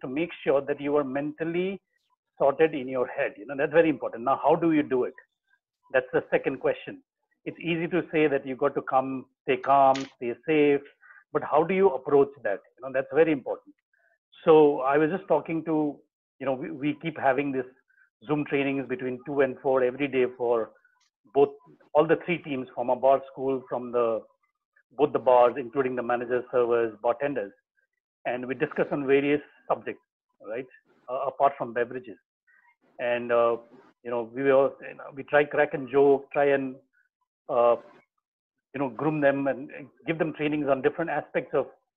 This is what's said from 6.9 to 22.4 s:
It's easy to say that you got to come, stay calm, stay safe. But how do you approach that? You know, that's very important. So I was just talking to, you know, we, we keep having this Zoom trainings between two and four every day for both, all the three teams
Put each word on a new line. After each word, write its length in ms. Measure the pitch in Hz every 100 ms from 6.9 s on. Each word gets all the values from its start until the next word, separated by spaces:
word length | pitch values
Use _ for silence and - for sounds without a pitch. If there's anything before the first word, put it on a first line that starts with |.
| - _ _ _ _
It's 140 | - -
easy 300 | 165 165 165
to 140 | 165 -
say 160 | 160 151
that 180 | 135 135
you 80 |
got 200 | 127 143
to 80 | 139
come, 420 | - 131 131 131 - _
stay 120 | - 127
calm, 400 | 127 139 135 135 135 -
stay 180 | 117 117 -
safe. 360 | 156 147 143 - _ - - _
But 100 | 151
how 220 | - 143
do 100 | 165
you 140 | 190 196
approach 400 | 131 147 143 139 -
that? 180 | 110 98 _ _
You 60 |
know, 100 | 131
that's 200 | 135 135
very 200 | 135 165
important. 420 | 143 113 95 _ _ _ _ _ _ _ _
So 360 | - 156 147 143
I 180 | 131 147
was 120 | 156
just 160 | 185 -
talking 360 | 156 143 165
to, 320 | 160 156 147 139 _ _ _ -
you 80 | 135
know, 60 |
we, 180 | 131 165
we 280 | 143 147 147
keep 180 | 165 147
having 320 | 131 131 143
this 140 | 131 127 _ _ _ _ _ 110
Zoom 180 | 151
trainings 420 | 143 139 139 135 123
between 320 | 123 127 123 -
two 140 | 143
and 160 | 135 127
four 220 | 143 131
every 260 | 123 131 143
day 180 | 127 123 127
for 340 | 120 117 107 _ _ _ _ _ _
both, 140 | - - - _ - _
all 120 | 147 160
the 120 | 156 -
three 120 |
teams 300 | 165